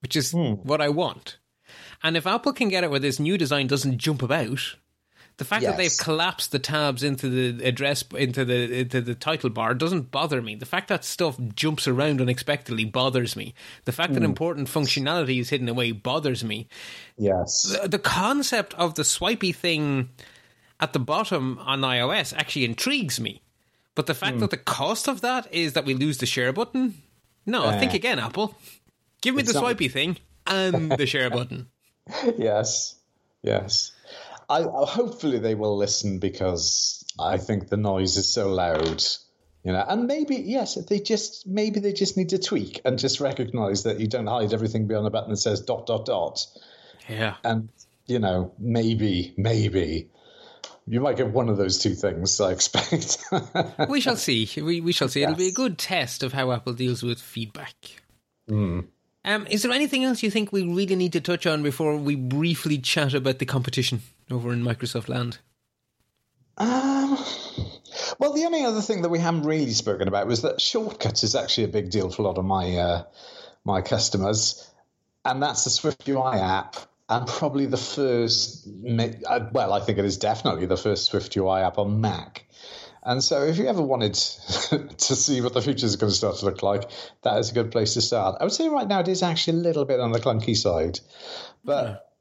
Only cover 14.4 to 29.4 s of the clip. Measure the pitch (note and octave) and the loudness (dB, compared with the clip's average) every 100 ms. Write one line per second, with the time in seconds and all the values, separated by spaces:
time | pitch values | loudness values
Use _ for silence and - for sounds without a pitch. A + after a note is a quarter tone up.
14.4 | E3 D3+ C3+ - C#3 - C3+ E3+ C#3 C3 | -2 -2 -2 0 0 0 0 0 0 0
15.4 | B2 C#3+ B2 A#2 A#2+ A2 B2 C#3+ D3 B2+ | 0 -2 0 0 0 -2 -2 -2 0 -2
16.4 | A#2 G#2 A2+ - - - - - G#2 F#2 | -4 -6 -8 -16 -16 -16 -18 -2 0 2
17.4 | F2 - - - G3 G3+ - - G#3+ C#4+ | 0 -2 0 0 0 -2 0 0 2 2
18.4 | C#4 A#3 G3+ - F3 D#3+ D3 - F3 A#3 | 0 0 -2 0 -2 2 0 0 0 0
19.4 | F#3+ E3+ F3 D#3+ D3 C#3 B2+ - - - | 0 0 -2 0 2 0 -2 -6 -20 -20
20.4 | - _ _ _ D#3+ D3+ B2 D#3 G#3+ F3 | -20 _ _ _ -2 -2 0 0 0 0
21.4 | C3 B2 - C3+ C3+ B2 B2 G3+ D#3 D#3 | -2 -4 -2 0 2 2 2 0 -2 -4
22.4 | D3+ - B2 A#2 - C#4+ F3+ - F2+ - | -4 0 -2 0 -2 0 -2 -4 -6 -10
23.4 | _ _ _ _ _ - D3+ D3+ F#3+ B2 | _ _ _ _ _ -6 -4 -2 -2 0
24.4 | A2+ - - - C#3+ A3 - B3 A#3+ B3+ | -2 -2 -4 -2 0 0 -2 -2 -2 -2
25.4 | - E3 E3 C#3 C#3 C3 D3 C3+ B2 - | -2 -2 0 0 0 0 0 0 -2 0
26.4 | B2 C#3 A#3 B3+ B3+ G3 - _ _ _ | 0 0 -2 0 0 -2 -18 _ _ _
27.4 | - A#3+ E3 - C4 F#3+ A#3+ F#3+ A2 - | -4 0 2 2 2 2 0 0 -2 -2
28.4 | G#3 - - - _ _ _ _ A#3+ C4 | -4 -4 -20 -20 _ _ _ _ 0 0